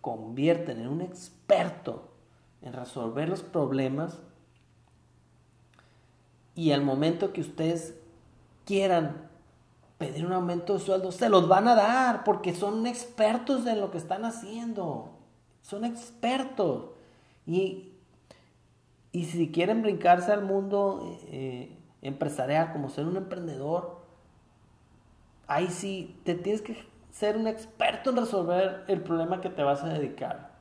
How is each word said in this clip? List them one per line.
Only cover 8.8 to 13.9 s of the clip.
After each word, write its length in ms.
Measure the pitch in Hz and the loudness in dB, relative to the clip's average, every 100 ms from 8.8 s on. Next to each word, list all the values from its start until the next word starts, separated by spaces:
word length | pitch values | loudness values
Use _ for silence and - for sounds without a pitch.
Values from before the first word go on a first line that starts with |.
| 196 175 151 - - - _ _ _ _ _ _ | 4 4 2 -6 -14 -20 _ _ _ _ _ _
pedir 280 | 147 139 175 | -8 -4 -2
un 80 | |
aumento 400 | 185 175 175 175 | 0 0 -2 0
de 60 | 196 | -2
sueldo, 320 | 196 190 185 | 2 0 0
se 180 | 180 233 | 0 6
los 180 | 190 165 | 6 8
van 220 | 190 226 | 6 8
a 60 | 226 | 6
dar, 480 | 208 262 254 214 - | 6 4 2 2 2
porque 280 | 196 185 | 2 0
son 320 | 165 202 220 233 | -2 -2 0 -2
expertos 800 | 240 - - 214 240 - 262 233 | -4 -10 2 2 2 0 0 0
en 140 | 214 | 0
lo 120 | 196 | -2